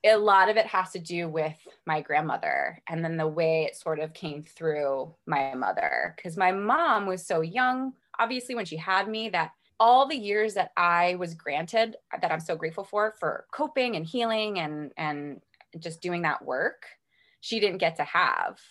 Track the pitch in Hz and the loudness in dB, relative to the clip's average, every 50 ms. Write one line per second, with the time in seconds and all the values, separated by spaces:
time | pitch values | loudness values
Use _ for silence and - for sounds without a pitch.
0 | - 214 220 214 208 214 196 190 190 202 214 220 220 - - 190 185 175 - 185 | 8 6 6 6 6 6 8 8 8 6 6 2 2 2 0 -2 -2 -2 -8 -12
1 | 165 165 175 170 175 165 156 160 156 156 156 _ _ - - _ _ - 160 156 | -10 -6 -4 -4 -4 -2 -2 -2 -2 -2 -4 _ _ -20 -20 _ _ -4 -2 -2
2 | 156 - - 151 156 156 123 - - - 69 67 69 - 170 - _ - 165 165 | -2 0 0 0 2 0 -2 -2 -2 -2 0 0 -2 -4 -6 -10 _ -6 -4 -4
3 | 165 160 165 165 160 156 151 160 165 160 160 160 156 - - - - 165 160 147 | -2 -2 -2 -2 -2 -2 0 0 2 2 2 2 0 -2 -6 -8 -6 -6 -4 -4
4 | 156 160 156 - - 156 147 147 151 - - - 165 160 151 151 147 139 135 135 | -4 -8 -8 -10 -10 -10 -10 -10 -14 -16 -14 -6 -4 -2 -2 0 -2 -2 -2 -2
5 | 131 156 160 _ _ - 156 143 139 135 135 127 123 95 95 - - 76 67 60 | -4 -8 -12 _ _ -4 -2 -2 -2 -2 -4 -4 -2 -2 0 0 0 0 0 0
6 | 73 - 165 - - 180 165 180 190 185 190 196 202 214 254 311 339 311 240 208 | -2 -4 -6 -10 -12 -10 -2 2 2 2 2 2 0 2 2 2 4 2 2 2
7 | 202 196 185 185 - - 190 165 160 165 180 247 254 254 254 254 262 262 254 _ | 0 -2 -6 -6 -4 -2 -2 0 0 -2 0 0 0 2 0 -2 -4 -6 -8 _
8 | _ _ - - 226 226 262 254 240 - 254 233 202 170 160 160 160 190 190 190 | _ _ -2 -2 -2 -2 -2 -6 -6 -6 -6 -6 -6 -6 -8 -8 -2 0 2 2
9 | 202 208 220 220 220 226 190 175 160 - - _ _ _ _ _ 220 233 247 254 | 2 0 -4 -6 -6 -2 -2 -2 -2 -2 -6 _ _ _ _ _ 6 8 8 8
10 | 277 269 320 269 208 202 202 214 214 220 208 208 170 - _ - 175 175 175 170 | 8 4 0 -4 -2 -2 0 2 2 0 0 -2 -2 -2 _ 2 4 4 6 6
11 | 175 180 180 180 180 170 165 160 - 147 139 147 165 170 - 226 226 226 220 - | 4 4 2 -2 -4 -6 -8 -10 -8 -4 -4 -4 -4 0 2 2 2 2 -2 -14
12 | _ _ - - - 170 160 160 165 - 170 160 165 160 165 - 196 - - 208 | _ _ -8 -4 -2 -2 -2 -2 -2 -4 -6 -4 -4 -6 -6 -6 -10 -4 0 0
13 | 208 214 214 - - 151 120 - - _ - - 294 302 311 277 254 247 226 165 | 0 0 -2 -2 -4 -4 -4 -4 -8 _ -6 -4 -4 -2 0 -2 0 0 -2 -4
14 | 160 160 - 247 233 226 220 220 214 214 202 185 160 151 151 151 151 135 - - | -6 -4 -2 -2 0 0 0 0 -2 -2 -2 -4 -4 -4 -6 -6 -8 -10 -8 -6
15 | 160 156 147 147 143 147 139 - _ _ _ _ - _ - 165 165 175 160 165 | -4 -4 -4 -4 -8 -10 -12 -14 _ _ _ _ -20 _ -18 -12 -10 -10 -12 -8
16 | - 180 175 175 170 160 143 - - - 127 131 165 - - _ - - - _ | -6 -4 -4 -2 0 -2 -2 -2 -4 -4 -2 0 0 -2 -2 _ -20 -20 -20 _
17 | _ _ _ _ _ _ _ _ - - 233 226 202 202 175 180 180 170 165 - | _ _ _ _ _ _ _ _ -8 -6 -2 0 0 0 0 0 0 0 0 -2
18 | 147 - - 175 180 135 - - 50 - 95 - - - | -6 0 2 2 2 4 2 0 -2 -4 -6 -10 -20 -20